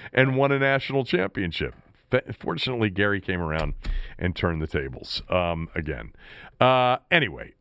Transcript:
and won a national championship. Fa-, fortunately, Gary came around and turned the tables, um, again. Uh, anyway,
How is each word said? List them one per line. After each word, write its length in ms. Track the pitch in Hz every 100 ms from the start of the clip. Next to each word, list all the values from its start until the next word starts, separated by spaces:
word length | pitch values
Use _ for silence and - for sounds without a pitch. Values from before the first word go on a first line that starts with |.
| -
and 220 | - 131 131
won 160 | 139
a 60 | 139
national 480 | 135 139 - 135 123
championship. 680 | 180 95 - 87 - 69 - _ _ _
Fa-, 240 | 127 - 117
fortunately, 500 | - 170 - 123 107
Gary 320 | 92 104 101
came 200 | - 90
around 320 | 80 78 78 - - - - -
and 180 | 87 -
turned 260 | 87 82
the 60 | 78
tables, 540 | 80 67 - - - -
um, 400 | 90 87 82 82 90
again. 380 | 76 65 57 - - - - -
Uh, 360 | 127 131 123 127 -
anyway, 420 | 170 117 69 - -